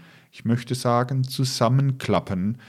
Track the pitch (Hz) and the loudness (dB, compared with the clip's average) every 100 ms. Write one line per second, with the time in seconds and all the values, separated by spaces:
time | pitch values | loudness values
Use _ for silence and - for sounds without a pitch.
0 | - - _ - 110 120 - 123 123 120 | -12 -20 _ -8 -2 -2 -2 -4 0 2
1 | 127 135 131 - 127 - 117 131 139 131 | 2 -2 -2 -2 -2 2 2 4 2 0
2 | - 95 - 95 98 120 | 0 0 0 -2 -2 -4